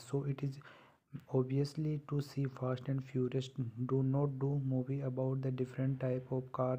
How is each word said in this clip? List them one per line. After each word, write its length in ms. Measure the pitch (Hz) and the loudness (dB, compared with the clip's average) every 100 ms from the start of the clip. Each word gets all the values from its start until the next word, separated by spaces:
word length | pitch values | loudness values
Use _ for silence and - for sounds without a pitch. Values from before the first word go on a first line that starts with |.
So 200 | - 139 | -2 0
it 180 | 139 139 | 0 -2
is 180 | 143 139 - - - _ _ - - | -2 -4 -14 -20 -20 _ _ -14 0
obviously 680 | 131 127 139 143 - 151 147 - | 2 4 2 0 0 -2 -2 -2
to 100 | 147 | -2
see 240 | 143 139 135 131 | -2 -2 -2 -2
Fast 280 | 127 127 135 | -2 -2 -2
and 140 | 135 | -2
Furious। 480 | 131 131 123 131 131 - 113 117 127 | -2 0 2 0 -2 -4 -4 -2 2
Do 160 | 135 | 4
not 360 | 135 135 143 131 | 4 4 2 0
do 220 | 139 143 131 | 0 0 2
movie 340 | 127 127 139 | 0 0 -2
about 420 | 135 127 131 135 | -2 0 0 2
the 80 | 131 | 0
different 500 | 127 127 - 135 131 | 0 -2 0 0 2
type 300 | 131 127 127 | 0 0 0
of 220 | 131 131 | -2 -2
car 260 | - 127 | 0 2